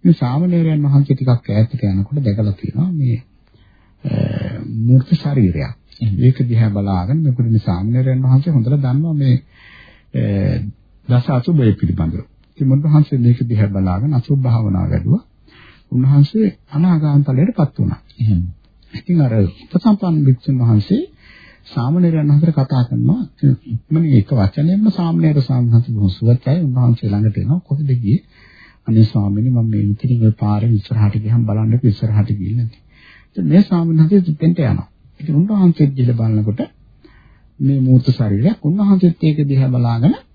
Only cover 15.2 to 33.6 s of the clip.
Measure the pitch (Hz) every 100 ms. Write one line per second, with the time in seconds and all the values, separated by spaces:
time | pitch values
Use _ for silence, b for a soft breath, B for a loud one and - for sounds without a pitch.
15.2 | - _ _ B B B _ 123 131 143
16.2 | 143 214 208 - _ 147 180 165 151 143
17.2 | 143 131 190 - 147 - 92 - _ -
18.2 | 110 92 90 - _ _ _ - - 175
19.2 | 135 113 87 - - - 233 202 180 156
20.2 | 139 123 - 131 120 110 - 214 381 B
21.2 | B B B B - - 123 170 175 160
22.2 | 147 147 165 151 135 131 120 120 120 220
23.2 | 214 _ 143 131 - 113 _ 156 165 127
24.2 | 101 123 98 - 156 196 214 185 170 170
25.2 | 160 147 131 127 120 117 120 110 98 92
26.2 | 113 120 - 160 156 127 123 117 95 104
27.2 | 110 104 92 170 - 143 147 123 104 151
28.2 | _ b b b b b - 110 110 -
29.2 | 101 101 123 123 113 104 104 107 127 120
30.2 | 110 107 104 104 113 110 - 110 104 107
31.2 | 107 117 110 107 110 120 113 101 113 107
32.2 | 101 104 95 120 117 - _ b b b
33.2 | b - 165 165